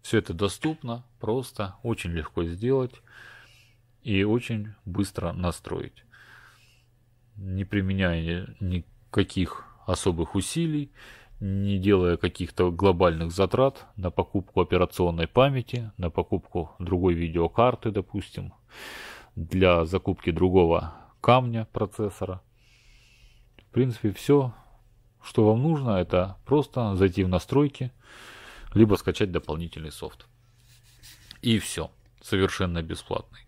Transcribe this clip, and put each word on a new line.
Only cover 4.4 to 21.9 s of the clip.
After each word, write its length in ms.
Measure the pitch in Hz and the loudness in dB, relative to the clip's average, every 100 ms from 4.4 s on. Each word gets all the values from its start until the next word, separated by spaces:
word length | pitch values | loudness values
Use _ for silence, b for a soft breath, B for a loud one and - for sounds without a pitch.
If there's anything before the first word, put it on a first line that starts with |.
| - 110 107 104 - | -2 -8 -8 -14 -10
быстро 460 | 90 101 - 90 | -4 -4 -4 -6
настроить, 720 | 87 90 82 - 87 - _ _ b b b b b b b b _ _ _ _ 104 | -2 -4 -4 -8 -8 -10 _ _ b b b b b b b b _ _ _ _ -14
не 300 | 98 92 95 | -8 -6 -2
применяя 880 | 101 95 95 95 85 82 87 92 - | -2 0 0 0 0 -2 -4 -8 -8
никаких 1040 | 92 90 82 - _ - 95 - 87 - - - - | -4 -4 -6 -20 _ 0 0 0 -4 -4 -18 -18 -4
особых 480 | 92 - 85 82 101 | -2 0 0 -2 -4
усилий, 540 | 95 165 165 151 143 B B B B - | -4 -2 -2 -2 -6 B B B B -10
не 400 | 101 98 101 98 | -6 -2 0 0
делая 380 | 95 98 90 85 | 4 4 4 2
каких-то 540 | 92 - 87 - 90 | 0 -4 -8 0 0
глобальных 600 | 85 98 87 90 80 85 | 4 4 6 4 2 -4
затрат 580 | 85 95 113 135 - - - | 0 0 4 2 0 -20 -8
на 140 | 90 | -6
покупку 520 | - 90 101 92 - | -2 -2 -2 -4 -2
операционной 640 | 87 90 90 - 90 82 82 | 2 2 2 2 0 0 0
памяти, 680 | - 135 135 117 123 110 - | 2 2 2 -6 -8 -10 -8
на 100 | 87 | -6
покупку 600 | 90 87 95 - 92 80 - | -4 -2 -4 -4 -8 -8 -8
другой 340 | 87 92 92 | -4 0 2
видеокарты, 800 | 85 85 82 82 - 123 123 117 | 0 -2 0 0 2 2 2 -4
допустим, 640 | 101 92 101 - - 92 - _ B B B B B B | -6 -6 -10 -10 -12 -12 -14 _ B B B B B B
для 500 | - 82 92 92 87 | -10 -4 4 6 6
закупки 460 | 82 92 - 92 - | 4 0 -2 -2 -2
другого 640 | 80 92 92 85 82 - B B _ | 2 4 6 6 4 0 B B _
камня 440 | - 123 123 113 110 | 4 4 4 -4 -6
процессора. 680 | - 104 | -6 -6